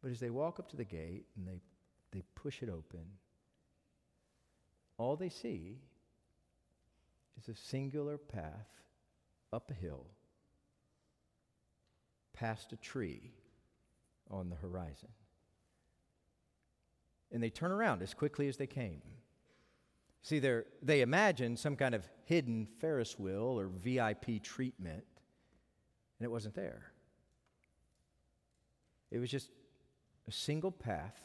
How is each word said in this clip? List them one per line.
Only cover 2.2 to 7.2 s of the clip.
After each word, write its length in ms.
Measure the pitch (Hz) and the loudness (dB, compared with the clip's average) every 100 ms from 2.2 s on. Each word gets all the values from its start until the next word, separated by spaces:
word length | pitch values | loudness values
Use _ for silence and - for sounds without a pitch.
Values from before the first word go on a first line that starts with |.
| - | -10
push 300 | - 147 - | -8 -8 -6
it 60 | 120 | -6
open, 360 | 85 80 87 82 98 _ _ _ _ _ _ _ _ _ _ _ _ _ _ _ _ _ _ | -6 -8 -12 -12 -16 _ _ _ _ _ _ _ _ _ _ _ _ _ _ _ _ _ _
all 180 | 120 151 | 0 2
they 140 | 180 | 0
see 480 | - 240 113 82 120 139 _ _ _ _ _ _ _ _ _ _ _ _ _ | -4 -6 -4 -6 -12 -16 _ _ _ _ _ _ _ _ _ _ _ _ _